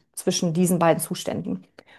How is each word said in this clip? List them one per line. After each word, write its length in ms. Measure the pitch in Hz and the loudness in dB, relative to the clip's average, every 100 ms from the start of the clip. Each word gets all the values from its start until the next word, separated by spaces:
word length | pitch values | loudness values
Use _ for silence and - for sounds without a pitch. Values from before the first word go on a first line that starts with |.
| _ | _
zwischen 400 | - - 180 180 | -6 -2 0 0
diesen 260 | 160 180 180 | 2 2 4
beiden 220 | 170 156 | 4 2
Zuständen. 640 | - 180 - - - 190 - _ - | 0 -6 -6 -6 -6 -8 -10 _ -20